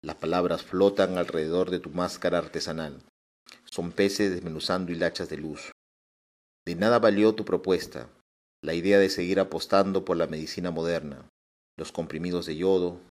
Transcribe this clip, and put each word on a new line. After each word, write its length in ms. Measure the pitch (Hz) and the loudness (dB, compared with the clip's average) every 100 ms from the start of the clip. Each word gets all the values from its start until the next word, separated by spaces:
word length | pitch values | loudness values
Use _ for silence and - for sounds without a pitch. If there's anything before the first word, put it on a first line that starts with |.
Las 120 | 78 | -10
palabras 480 | 80 80 87 90 82 | -8 -2 0 0 -2
flotan 560 | - 92 98 98 95 90 | -4 4 4 4 0 2
alrededor 500 | 85 82 78 87 90 | -2 -2 0 0 0
de 100 | 90 | -2
tu 120 | - | -4
máscara 480 | 78 90 - 90 85 | -4 -4 -2 0 0
artesanal. 640 | 80 82 - 80 78 69 - _ _ _ - - - | -2 -6 -6 -6 -8 -12 -20 _ _ _ -20 -20 -14
Son 260 | - 87 | -8 -6
peces 380 | 87 98 98 101 | 0 0 2 0
desmenuzando 640 | 87 87 78 - 92 87 | 0 -6 -8 -2 -2 -2
hilachas 360 | 82 85 - 87 | -2 -2 -2 -8
de 80 | 76 | -8
luz. 340 | 78 73 - - _ _ _ _ _ _ _ _ - | -8 -10 -14 -20 _ _ _ _ _ _ _ _ -10
De 80 | |
nada 240 | 85 104 120 | 0 4 6
valió 360 | 110 101 110 | 6 6 4
tu 100 | 107 | 4
propuesta, 640 | 104 90 - 90 - - 57 _ _ _ _ _ | 0 -2 2 0 -2 -12 -14 _ _ _ _ _
la 100 | 73 | -4
idea 260 | 85 90 101 | -2 4 6
de 120 | 95 | 6
seguir 300 | 95 87 95 | 2 0 2
apostando 680 | 95 - - 98 98 95 92 | 0 -2 2 2 4 0 0
por 100 | 85 | -2
la 100 | 80 | 0
medicina 440 | 78 78 - 87 | -4 -8 -6 -6
moderna, 580 | 82 82 85 76 69 - _ _ _ _ - | -4 -2 -2 -4 -14 -20 _ _ _ _ -14
los 160 | 80 | -10
comprimidos 540 | - 80 78 87 87 82 | -8 -8 -6 -4 -4 -4
de 100 | 78 | -2
yodo 420 | 92 92 87 87 - | 2 2 2 -6 -18